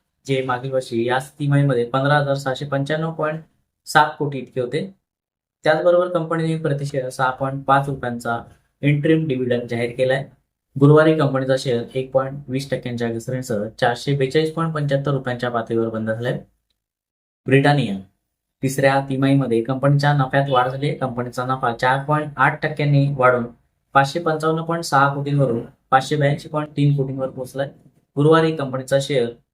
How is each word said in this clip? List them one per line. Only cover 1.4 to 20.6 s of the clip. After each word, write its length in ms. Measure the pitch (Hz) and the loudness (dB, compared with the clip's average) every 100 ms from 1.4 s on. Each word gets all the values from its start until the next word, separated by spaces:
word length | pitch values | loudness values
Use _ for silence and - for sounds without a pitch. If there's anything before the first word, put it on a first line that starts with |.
| 143 143 143 120 120 | 0 2 4 2 0
पंधरा 320 | 135 143 147 | 0 2 2
हजार 160 | 139 139 | 0 -2
सहाशे 300 | 135 127 143 | -2 -6 -4
पंच्याण्णव 460 | 139 139 160 165 | -4 -2 -2 -4
पॉइंट 260 | 160 156 156 - _ _ _ - | -4 -4 -6 -12 _ _ _ 0
सात 240 | 156 151 - | 2 2 0
कोटी 200 | 139 135 | -6 -6
इतके 220 | 120 131 | -6 -6
होते. 260 | 120 151 196 - _ _ _ _ _ _ | -4 -4 -6 -12 _ _ _ _ _ _
त्याचबरोबर 440 | 151 156 175 175 180 | 0 2 4 4 2
कंपनीने 460 | 175 160 165 160 160 | -2 -2 -2 -2 -2
प्रति 280 | 156 139 139 | -2 -4 -4
शेअर 240 | 139 127 | -6 -6
सहा 200 | - 127 | -2 -2
पॉइंट 320 | - 135 139 | -2 -6 -4
पाच 240 | 135 139 143 | 0 2 0
रुपयांचा 520 | 135 123 120 120 117 - - _ _ | -4 -6 -6 -4 -6 -8 -20 _ _
इंटरिम 440 | 143 147 160 160 156 | 0 2 2 2 2
डिव्हिडंड 400 | 127 123 120 117 | -2 -2 -2 -2
जाहीर 260 | 117 120 123 | -4 -4 0
केलाय. 280 | 127 139 - _ _ _ _ 131 | 0 0 -4 _ _ _ _ 4
गुरुवारी 380 | 143 151 160 156 | 6 8 6 4
कंपनीचा 380 | 139 131 131 131 | 0 0 0 0
शेअर 260 | 135 117 120 | 0 -2 -2
एक 160 | 131 131 | -6 -2
पॉइंट 260 | 135 135 143 - | -2 -2 -6 -6
वीस 200 | 131 - | -6 -4
टक्क्यांच्या 380 | 127 123 120 117 | -6 -6 -4 -4
घसरणीसह 540 | 113 120 127 127 104 107 | -4 -6 -8 -4 -4 -6
चारशे 440 | - 120 120 147 139 | -2 -2 0 -2 0
बेचाळीस 360 | 135 156 156 | 0 0 0
पॉइंट 200 | 160 165 | -2 -4
पंच्याहत्तर 380 | 156 143 139 143 | -2 -2 0 0
रुपयांच्या 380 | 135 127 120 123 | -2 -4 -4 -4
पातळीवर 380 | 117 113 113 113 | -4 -2 -2 -2
बंद 220 | 110 110 | -2 -4
झालाय. 280 | 113 120 139 - _ _ _ _ _ _ _ _ _ - | -4 -4 -6 -10 _ _ _ _ _ _ _ _ _ 2
ब्रिटानिया, 480 | 135 147 147 110 95 - _ _ _ _ _ | 4 4 2 0 -4 -10 _ _ _ _ _
तिसऱ्या 360 | 131 139 135 139 139 | -4 2 2 2 0
तिमाहीमध्ये 540 | 135 139 139 123 113 | 0 2 2 2 0
कंपनीच्या 500 | 117 131 139 143 143 | 0 0 2 4 4
नफ्यात 360 | 143 131 139 139 | 2 2 2 2
वाढ 180 | 127 | 2